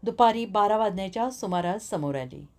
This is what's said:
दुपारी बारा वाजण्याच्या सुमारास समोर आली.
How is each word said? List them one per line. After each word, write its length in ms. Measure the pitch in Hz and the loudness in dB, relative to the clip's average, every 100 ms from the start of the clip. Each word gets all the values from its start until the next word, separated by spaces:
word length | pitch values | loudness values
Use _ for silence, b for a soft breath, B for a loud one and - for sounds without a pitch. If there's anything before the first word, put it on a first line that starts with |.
दुपारी 420 | 208 233 233 226 233 | -6 4 4 4 -2
बारा 300 | 202 208 214 | 2 4 4
वाजण्याच्या 540 | 220 185 190 202 240 | 2 -2 -6 -4 -4
सुमारास 580 | 254 202 180 175 196 - | -4 -2 -2 0 -4 -4
समोर 240 | 190 147 | -4 -2
आली. 300 | 139 127 143 143 | -4 -6 -12 -18